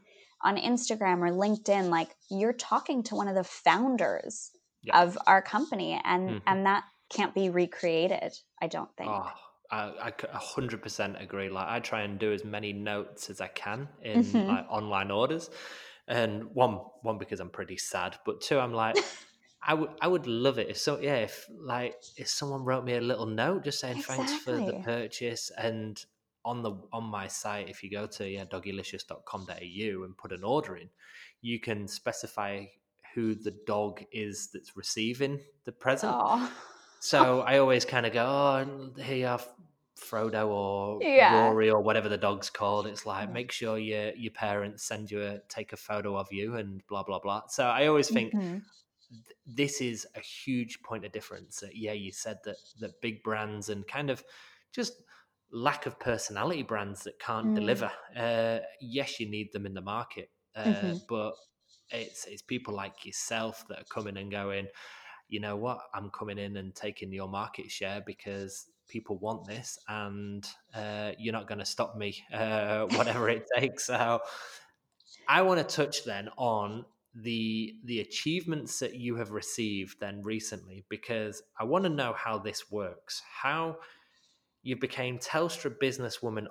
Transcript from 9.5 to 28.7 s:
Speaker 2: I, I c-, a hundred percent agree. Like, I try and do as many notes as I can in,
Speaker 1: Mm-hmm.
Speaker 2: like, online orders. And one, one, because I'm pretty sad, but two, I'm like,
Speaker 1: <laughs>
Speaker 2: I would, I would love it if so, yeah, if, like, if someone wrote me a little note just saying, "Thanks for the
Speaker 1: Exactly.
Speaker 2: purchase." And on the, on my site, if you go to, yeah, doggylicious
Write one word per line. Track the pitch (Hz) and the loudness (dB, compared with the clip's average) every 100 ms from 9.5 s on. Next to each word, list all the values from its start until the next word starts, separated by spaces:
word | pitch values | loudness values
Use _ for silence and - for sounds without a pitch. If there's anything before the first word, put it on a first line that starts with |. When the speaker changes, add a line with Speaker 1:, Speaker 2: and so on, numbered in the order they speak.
| _ - | _ -6
Speaker 2:
I, | 107 104 - | -4 -4 -6
I | 117 - | -8 -6
c-, | - | -8
a | - | -8
hundred | - - 127 113 | -6 -4 -2 -4
percent | 110 - 101 98 | -6 -2 -2 -4
agree. | 98 98 95 | -8 -4 -4
Like, | 95 87 | -2 -2
I | 120 | -2
try | - 113 | -2 -2
and | 104 98 | -2 0
do | 107 | 0
as | 101 | 0
many | 107 104 104 | -2 -6 -4
notes | 101 104 104 - - - | -4 -4 -4 -4 -10 -12
as | 98 | -8
I | 92 | -8
can | - 104 113 143 - | -6 -6 -6 -8 -10
in, | 117 226 214 233 | 2 4 6 4
Speaker 1:
Mm-hmm. | 190 | 4
Speaker 2:
like, | 92 - | 0 0
online | 107 107 98 98 | -2 0 2 2
orders. | 101 131 160 - - - - - - - | 4 4 2 -4 -12 -14 -14 -16 -14 -2
And | 120 113 104 113 | 2 2 2 -2
one, | 123 123 98 - - | 4 4 4 -6 -6
one, | 117 107 | -2 -2
because | - 95 | -4 -6
I'm | 90 | -6
pretty | - 90 90 | -8 -8 -6
sad, | - 95 90 - - | -4 -2 -2 -4 -6
but | - | -4
two, | - 143 | 2 2
I'm | 123 | 2
like, | 113 110 392 | 2 2 2
Speaker 1:
<laughs> | - - - _ _ _ | 0 -6 -18 _ _ _
Speaker 2:
I | - | 2
would, | 156 156 - | 2 2 0
I | 160 | 2
would | 180 131 | 2 2
love | 113 131 120 | 4 4 4
it | - | 0
if | 101 | 0
so, | - 143 | 0 0
yeah, | 139 135 | 2 2
if, | 104 - - | 0 -4 -16
like, | - 139 123 120 - - - | -12 -4 -2 -2 -6 -14 -8
if | - | -4
someone | - 143 135 | -2 -2 -2
wrote | 127 127 | 2 2
me | 123 120 | 2 2
a | |
little | 120 127 110 | 2 0 0
note | 110 135 190 | 2 2 2
just | - - | -2 -4
saying, | 127 123 | -4 -4
"Thanks | - 131 131 | -4 -2 -2
for | 302 127 120 | -2 -2 0
the | 202 | 0
Speaker 1:
Exactly. | - | -2
Speaker 2:
purchase." | 143 120 110 - 120 113 - - | -2 -2 -4 -4 -4 -4 -6 -4
And | 113 110 110 104 - _ _ _ | -2 -2 -4 -8 -16 _ _ _
on | 113 123 | -6 -4
the, | 113 98 - | -4 -4 -8
on | 113 | -8
my | 113 104 95 | -4 -4 -6
site, | - 107 104 95 | -6 -4 -4 -6
if | - | -10
you | 98 | -8
go | 101 104 | -6 -6
to, | - 98 | -6 -6
yeah, | 98 | -6
doggylicious | 95 95 95 | -4 -6 -4